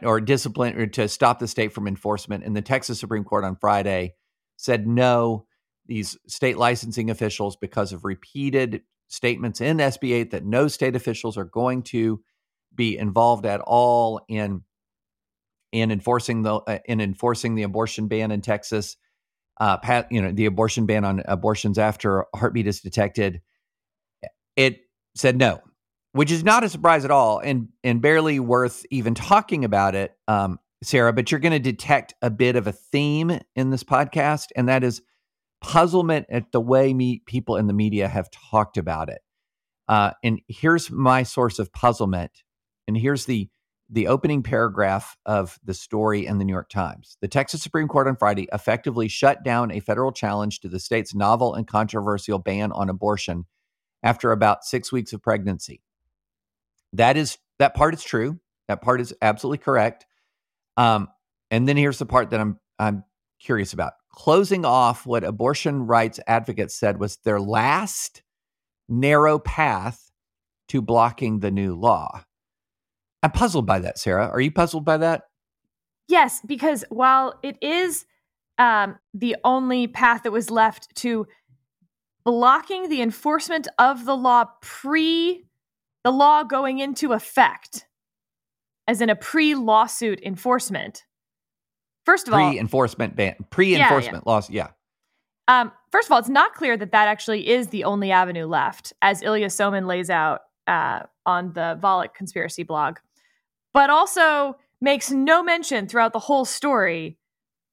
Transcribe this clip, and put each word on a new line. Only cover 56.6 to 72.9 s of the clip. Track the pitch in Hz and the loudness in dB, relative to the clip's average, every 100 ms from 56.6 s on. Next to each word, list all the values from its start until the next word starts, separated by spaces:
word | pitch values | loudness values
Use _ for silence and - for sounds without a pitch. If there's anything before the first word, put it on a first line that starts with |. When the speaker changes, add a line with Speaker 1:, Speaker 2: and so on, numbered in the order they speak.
| _ _ _ | _ _ _
Speaker 1:
That | 95 120 143 | 2 4 4
is, | 147 - _ - | -2 -8 _ 2
that | 139 - | 2 4
part | 151 | 0
is | 165 | 0
true. | - 113 127 175 _ _ - | -4 -4 -4 -6 _ _ -8
That | 101 | -4
part | 123 123 | 0 -2
is | 120 - | -2 -2
absolutely | 110 107 135 147 | 0 0 -4 -4
correct. | - 127 110 - _ _ _ _ _ _ _ - | 0 2 2 -2 _ _ _ _ _ _ _ 2
Um, | 117 107 98 _ _ _ - | 4 2 -2 _ _ _ -4
and | 113 131 | 0 2
then | 143 | 2
here's | 143 127 | 2 0
the | 127 | 0
part | 127 107 | 2 2
that | 110 | -2
I'm, | 107 - _ - | -2 -4 _ -4
I'm | 107 101 - _ _ _ | -2 -2 -8 _ _ _
curious | - 113 95 | -4 -2 -2
about. | 90 78 - _ | -4 -6 -8 _
Closing | - - 175 196 190 147 | -4 4 4 4 0 2
off | 127 120 120 127 | 4 4 2 -2
what | 120 | -2
abortion | 101 107 120 147 160 139 117 | -2 -2 -2 0 -2 -4 2
rights | 117 113 - - | 2 2 -4 0
advocates | 113 113 98 95 - | 0 0 -6 -6 -2
said | 107 101 | -2 -2
was | 104 - | -6 -4
their | 110 101 | -2 -2
last | 101 110 123 160 208 - - _ _ _ _ _ _ _ - | 0 0 2 0 -2 -8 -10 _ _ _ _ _ _ _ -6
narrow | 120 143 147 151 151 | 0 4 4 4 2
path | - - 147 98 107 - _ _ _ _ _ _ - | -2 -2 -2 -2 -6 -12 _ _ _ _ _ _ -6
to | 139 | -4
blocking | 107 117 117 117 117 107 | 2 2 2 0 -4 -2
the | 98 | -2
new | 98 98 85 | -2 -2 0
law. | 117 90 73 - _ _ _ _ _ _ _ | 2 2 -2 -12 _ _ _ _ _ _ _